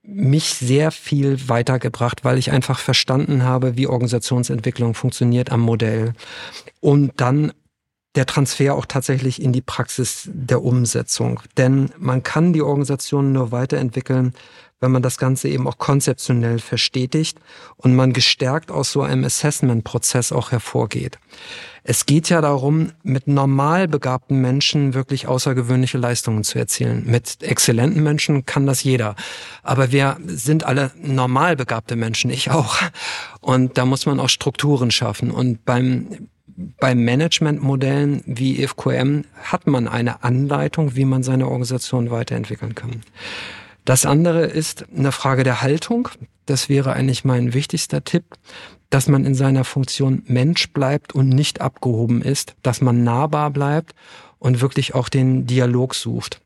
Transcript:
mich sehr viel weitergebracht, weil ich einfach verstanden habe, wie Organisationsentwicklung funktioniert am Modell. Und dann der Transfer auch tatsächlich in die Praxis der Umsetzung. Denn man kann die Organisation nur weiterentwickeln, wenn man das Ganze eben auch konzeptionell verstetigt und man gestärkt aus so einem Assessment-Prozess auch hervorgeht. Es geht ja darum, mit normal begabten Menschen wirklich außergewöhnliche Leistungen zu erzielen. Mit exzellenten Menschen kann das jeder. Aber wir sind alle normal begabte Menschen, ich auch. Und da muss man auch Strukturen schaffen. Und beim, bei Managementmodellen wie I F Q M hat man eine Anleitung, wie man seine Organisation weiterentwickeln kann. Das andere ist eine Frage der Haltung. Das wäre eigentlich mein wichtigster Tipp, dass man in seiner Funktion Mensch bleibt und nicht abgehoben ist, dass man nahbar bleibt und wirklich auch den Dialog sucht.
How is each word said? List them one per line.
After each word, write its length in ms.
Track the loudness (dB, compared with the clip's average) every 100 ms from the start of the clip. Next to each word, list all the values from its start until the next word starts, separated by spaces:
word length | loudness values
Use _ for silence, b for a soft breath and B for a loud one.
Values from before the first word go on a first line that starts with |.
mich 500 | -12 -2 2 2 0
sehr 380 | -4 0 2 2
viel 580 | -2 -4 0 0 -2 0
weitergebracht, 760 | 0 2 0 -2 -2 -4 0
weil 140 | 0 0
ich 140 | 2
einfach 260 | 0 0 -4
verstanden 640 | 0 0 2 0 2 2
habe, 320 | 2 2 0 0
wie 120 | 0
Organisationsentwicklung 1040 | 0 0 -2 0 -2 0 -2 -4 -2 -2
funktioniert 580 | 0 -4 0 2 2 2
am 100 | 2
Modell. 520 | 2 2 0 0 -2 -4 B B B B B _
Und 340 | 4 4 2 0
dann 340 | 2 2 0 -4 _ _ _ _ _
der 140 | -2 0
Transfer 480 | 2 0 2 0 0
auch 100 | -2
tatsächlich 560 | -4 0 -2 -2 -2
in 100 | -2
die 100 | -2
Praxis 680 | -4 -6 -4 -4 -4 -6 -12
der 320 | -10 -2 0
Umsetzung. 760 | 2 2 2 -2 -4 -4 -2 -4 -4 0
Denn 320 | 2 4 0 -4
man 240 | -2 -2
kann 320 | 0 2 2
die 80 | 2
Organisation 680 | 0 0 0 -4 -2 0 2
nur 180 | 2 0
weiterentwickeln, 840 | -2 -2 -2 -2 -4 -2 0 0 B B B B _
wenn 100 | 2
man 100 | 2
das 160 | 0 -2
Ganze 300 | -2 0 -2
eben 200 | -2 -4
auch 100 | -4
konzeptionell 800 | 0 2 2 -2 0 0 2 -2
verstetigt 800 | -4 -4 -2 -2 -2 -2 -2 -6 B B B B
und 180 | 4 6
man 160 | 4
gestärkt 580 | 4 0 0 0 -2 -4
aus 200 | -4 -2
so 100 | -2
einem 220 | 0 0
Assessment-Prozess 1120 | 0 0 0 2 2 0 -2 -4 0 0 0
auch 180 | -2 -2
hervorgeht. 680 | -4 -2 -2 -2 -4 -8 -10 B B B B B B
Es 220 | -4 -2 4
geht 240 | 2 4
ja 120 | 2
darum, 500 | 2 0 2 0 0 -6
mit 260 | -4 -2 2
normal 600 | 2 2 2 2 2 2
begabten 540 | 0 -2 -4 _ 0
Menschen 520 | 2 2 0 2 0
wirklich 340 | 0 -4 -6 -2
außergewöhnliche 720 | 0 2 0 2 2 2 0
Leistungen 460 | -2 -2 0 -2
zu 160 | -2 -4
erzielen. 460 | -4 -2 -2 -2 0
Mit 360 | 0 -2 -10
exzellenten 640 | -4 0 2 4 2 2
Menschen 420 | 2 0 2 0 0
kann 200 | 0 2
das 180 | 0
jeder. 320 | 0 0 0 -6 B B B B
Aber 300 | -2 2 4
wir 240 | 4 2 0 -8
sind 400 | -6 0 0 2
alle 260 | 0 -2 -4
normal 540 | -4 0 2 2 2 0
begabte 400 | -2 -4 -4 -4
Menschen, 340 | -2 -2 -2
ich 220 | -2 0
auch. 240 | 0 2 -2 -4 B B B B B
Und 380 | 0 2 2 2
da 80 | 0
muss 200 | 0 0
man 140 | -2
auch 100 | -2
Strukturen 600 | -2 -2 -2 0 2 2
schaffen. 400 | 0 -2 -2 -4
Und 320 | 0 -2 0
beim, 640 | 0 0 2 -2 -4 -14 -18 _ _ -14 -14 -2
bei 160 | 2 4
Managementmodellen 1300 | 2 2 0 0 0 0 0 0 0 0 0 -2 -6
wie 340 | -4 -2 0
I 60 | -4
F 100 | -2
Q 140 | -2
M 340 | 0 2 0 -4 -14
hat 260 | -6 -2 2
man 200 | 0 0
eine 340 | 0 -2 -2
Anleitung, 760 | 0 0 0 0 -2 0 -2 0
wie 80 | 0
man 180 | 0
seine 240 | 0 0 0
Organisation 640 | -2 -4 -4 -2 -2 -2
weiterentwickeln 640 | -4 -4 -6 -6 -8 -10 -10
kann. 280 | -10 -12 -16 B B B B B B B
Das 240 | 2 2 4
andere 380 | 4 4 2 0
ist 400 | -2 -4 -10 -10 -2
eine 140 | -2
Frage 320 | 0 0 2
der 180 | 2 0
Haltung. 480 | 0 0 0 -4 -4 -10 -20 _ -4
Das 220 | -4 2
wäre 240 | 0 2
eigentlich 300 | 0 0 0
mein 300 | 2 2 2
wichtigster 500 | -2 -2 -4 -4 -4
Tipp, 200 | -2 -4 -4 -20 B B B B _
dass 180 | 2 4
man 180 | 2 2
in 100 | 2
seiner 280 | 4 2
Funktion 600 | 2 -2 -4 0 0 0 0
Mensch 480 | 2 2 0 -2
bleibt 400 | -2 0 -2 -2
und 160 | 0 4
nicht 320 | 4 2 -2
abgehoben 600 | -6 -2 -2 0 2 0
ist, 320 | 0 -4 -6 _
dass 180 | -2 2
man 220 | 2 4
nahbar 480 | 2 2 0 0 -2
bleibt 420 | 0 0 0 -4 -20 B B B B
und 200 | 0 0
wirklich 360 | 0 0 -2 -2
auch 120 | 0
den 380 | 2 2 2 2
Dialog 480 | 2 2 2 0
sucht. 480 | -4 -6 -6 -8 -14